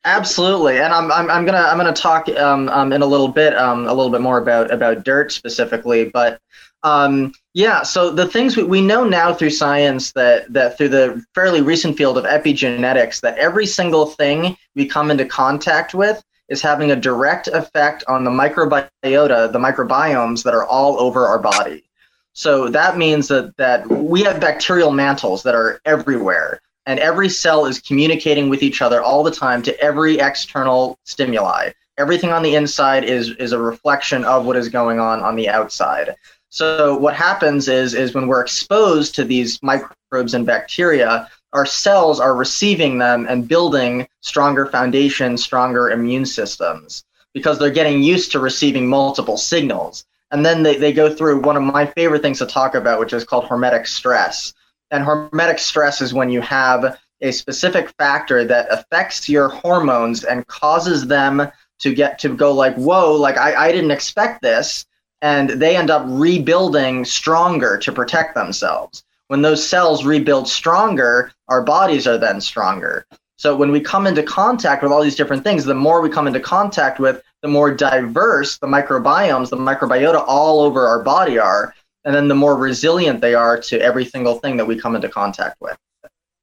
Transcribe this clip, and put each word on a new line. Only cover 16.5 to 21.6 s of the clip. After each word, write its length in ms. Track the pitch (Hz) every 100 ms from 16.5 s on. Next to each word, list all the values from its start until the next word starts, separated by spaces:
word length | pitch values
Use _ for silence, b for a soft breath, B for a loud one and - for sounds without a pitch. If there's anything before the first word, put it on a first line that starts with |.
| 139
having 300 | 156 147 151
a 40 | 131
direct 520 | 127 120 139 175 -
effect 560 | 160 160 156 147 151 -
on 160 | 131
the 60 | 127
microbiota, 1200 | 127 147 151 147 143 139 _ 135 135 147 117 113
the 60 | 117
microbiomes 840 | 127 127 120 131 156 131 117 117
that 100 | 123
are 100 | 117
all 340 | 101 131 139 123
over 260 | 123 123 117
our 120 | 110
body. 460 | 107 98